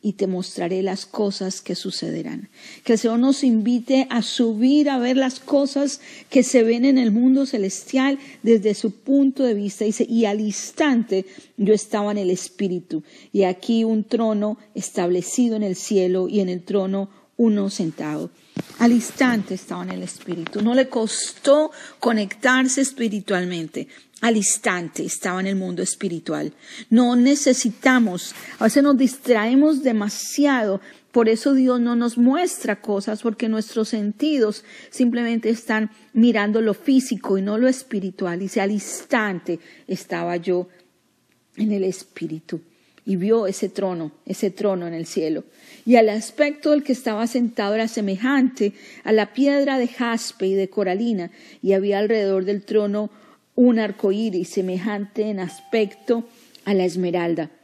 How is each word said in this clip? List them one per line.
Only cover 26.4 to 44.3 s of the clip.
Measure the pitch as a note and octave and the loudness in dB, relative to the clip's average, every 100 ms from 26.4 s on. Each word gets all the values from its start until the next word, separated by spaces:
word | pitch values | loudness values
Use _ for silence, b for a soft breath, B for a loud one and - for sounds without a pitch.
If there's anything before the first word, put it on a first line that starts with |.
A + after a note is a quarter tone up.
| D3+ B B B A3 | -6 B B B 2
No | A3+ B3 | 4 4
necesitamos, | B3 B3 C#4+ - B3+ A#3 - C4+ B3+ A3+ F3 - B B B | 4 4 4 2 2 0 -2 2 2 2 -2 -10 B B B
a | |
veces | A3+ C#4+ | 2 4
nos | C#4+ C4 | 4 4
distraemos | C4 - - A#3 G#3+ C4+ D4+ D4 | 2 0 0 2 4 4 4 4
demasiado, | D4+ A3 G#3 - - - C#4+ C4 G#3+ F#3+ B B _ | 0 0 -2 -6 -8 0 2 2 0 -2 B B _
por | B3 A3 | 2 4
eso | A3+ C#4+ | 2 2
Dios | C4+ B3+ B3 | 4 4 2
no | A#3+ | 2
nos | A#3+ A#3+ A#3 | 0 0 4
muestra | A#3+ C#4+ F4+ - - D#4 | 4 4 0 -4 -6 -6
cosas, | - G3+ G3+ G#3+ | -2 -4 -2 -4
porque | A#3 A3 A3+ | -4 -4 -4
nuestros | A3 G#3+ A3+ G#3+ | -2 -4 -4 -4
sentidos | A3 G#3 G#3 D4+ C#4+ G#3+ G#3 B B B | -2 -4 -2 -2 0 0 -2 B B B
simplemente | - B3 A#3 A#3 A3+ A3 | -2 0 0 -2 -2 -2
están | A3+ - A3 G#3+ b b | -4 -2 -2 -2 b b
mirando | - A#3+ A3 G#3 G#3+ | 4 4 4 2 2
lo | A3+ | 0
físico | G3+ - C4 C4 G3 - F#3+ | -2 2 2 2 -6 -2 -2
y | |
no | G3 G#3+ | 0 0
lo | B3+ | 2
espiritual. | C4 - G#3 F#3 F3+ F#3 E3+ | 0 -4 -6 -6 -6 -6 -4
Dice: | G3 A3+ | -4 -2
"Al | G3 | -2
instante | G#3 - - - B3 G#3+ F3+ - E3+ B B B | -2 -6 -14 -2 -2 0 -4 -6 -8 B B B
estaba | F#3+ - F3 E3+ F3 | -10 -6 -6 -4 -4
yo | F3 F3+ F#3 b b _ _ _ _ _ _ - | -2 -2 -2 b b _ _ _ _ _ _ -4
en | G#3+ | -2
el | G#3 | 0
Espíritu", | F#3+ F3+ - - D#3+ D#3+ - D#3+ - b b b | -2 -4 -12 -12 -10 -10 -10 -12 -12 b b b
y | - F#3+ | -4 -2
vio | G3 A3+ G3 | 2 2 0
ese | F#3+ G3 | -4 -6
trono, | F#3 F#3+ F3 D#3 - | -4 -4 -4 -8 -12
ese | - | -12